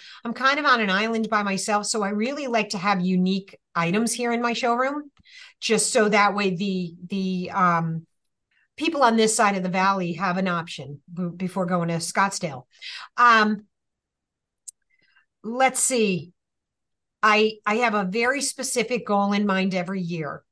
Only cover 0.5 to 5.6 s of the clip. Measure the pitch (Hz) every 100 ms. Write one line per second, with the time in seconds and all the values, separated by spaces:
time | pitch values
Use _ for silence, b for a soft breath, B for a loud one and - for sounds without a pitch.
0.5 | 285 294 247 208 190 226 226 214 214 202
1.5 | 190 190 208 202 226 196 208 233 285 269
2.5 | 233 214 202 190 190 185 185 185 196 190
3.5 | - _ - 170 202 233 233 240 233 240
4.5 | 226 247 240 262 294 294 _ B B B
5.5 | _